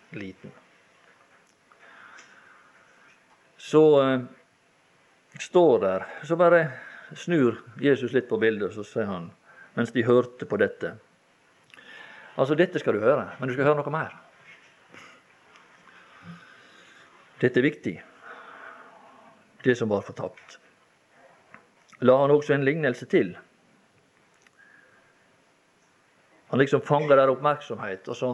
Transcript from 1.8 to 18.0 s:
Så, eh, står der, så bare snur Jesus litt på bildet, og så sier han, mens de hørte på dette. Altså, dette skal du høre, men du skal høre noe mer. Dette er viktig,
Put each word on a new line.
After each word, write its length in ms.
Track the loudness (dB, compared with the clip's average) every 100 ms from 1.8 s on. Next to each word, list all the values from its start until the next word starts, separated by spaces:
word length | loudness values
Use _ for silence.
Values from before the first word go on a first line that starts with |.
| -20 -20 -20 -20 -20 -20 -20 _ _ _ _ _ _ _ _ _ _ -20
Så, 240 | 0 4 6 6
eh, 220 | 2 -2 -6 -16 _ _ _ _ _ _ _ _ _ -18
står 400 | 0 4 6 4
der, 280 | 2 -2 -8 -12
så 160 | -4 2
bare 300 | 4 4 2 -6 -18 -20 -20 -12
snur 460 | -2 2 2 0 -10 -2
Jesus 320 | 0 0 0
litt 160 | -2 -2
på 80 | 0
bildet, 320 | 0 0 -6
og 80 | -8
så 80 | -10
sier 240 | -6 -6
han, 200 | -8 -12 -18 _ -20 -10 -6
mens 160 | -4 0
de 100 | 2
hørte 420 | 2 2 -6 -6
på 80 | 0
dette. 340 | -2 -2 -12 -12 _ _ _ _ _ _ _ -20 -20 -20 -20 -20 -8 -4
Altså, 160 | 0 0
dette 240 | 0 -2
skal 160 | -2 0
du 80 |
høre, 220 | 2 0 -2 -8
men 100 | -6
du 60 | 0
skal 140 | 0
høre 120 | 0
noe 120 | -2
mer. 220 | -8 -8 -14 -20 _ -20 -20 _ _ _ -20 -20 -20 _ _ _ -20 _ _ _ -20 -20 -20 -20 -20 -20 -20 -20 -20 -20 -20 _ _ _ -2
Dette 200 | 0 2
er 60 | 0
viktig, 300 | -2 -10 -10